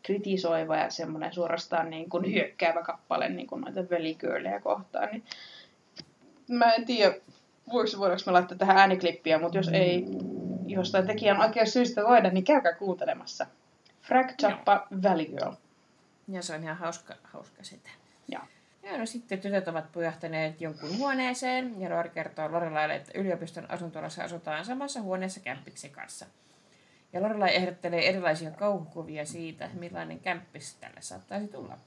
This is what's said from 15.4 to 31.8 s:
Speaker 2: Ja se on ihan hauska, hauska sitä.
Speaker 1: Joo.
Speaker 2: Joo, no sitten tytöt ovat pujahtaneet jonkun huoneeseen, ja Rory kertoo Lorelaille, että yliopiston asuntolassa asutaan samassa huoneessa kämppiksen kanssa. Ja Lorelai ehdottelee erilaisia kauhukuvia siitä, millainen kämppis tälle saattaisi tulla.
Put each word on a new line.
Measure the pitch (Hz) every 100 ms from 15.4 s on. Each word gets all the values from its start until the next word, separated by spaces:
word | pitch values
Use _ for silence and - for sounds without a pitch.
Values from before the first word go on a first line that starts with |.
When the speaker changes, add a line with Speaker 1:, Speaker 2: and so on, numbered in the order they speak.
| - - _ _ _ _ _ _ -
Speaker 2:
Ja | 190
se | 175 156
on |
ihan | 165 165
hauska, | 170 170 - -
hauska | - - - -
sitä. | - - - - _ _ -
Speaker 1:
Joo. | - - _ _ _
Speaker 2:
Joo, | 381 294
no | 226
sitten | 240 - 190
tytöt | 196 196 180
ovat | 165 160
pujahtaneet | 170 165 156 165 156 156 156
jonkun | 160 151 151 202
huoneeseen, | 277 262 254 254 254 254 254 208
ja | 185
Rory | 170 170
kertoo | 165 151 - 156
Lorelaille, | 165 165 151 151 147
että | - -
yliopiston | 196 175 165 175 -
asuntolassa | 170 170 160 156 170
asutaan | 170 170 160 151 196
samassa | 262 277 277
huoneessa | 196 185 185 -
kämppiksen | - 147 - - 143
kanssa. | - - - - _ _ _ _ _ _ _ _
Ja | 180
Lorelai | 208 214 185 175
ehdottelee | 185 175 175 170 180
erilaisia | 190 175 160 160
kauhukuvia | 156 208 196 156 170 160 156 151
siitä, | 165 165 156 -
millainen | 180 175 170 165 165
kämppis | 185 170 - 156 - -
tälle | - -
saattaisi | - 92 - 202 208
tulla. | 131 110 -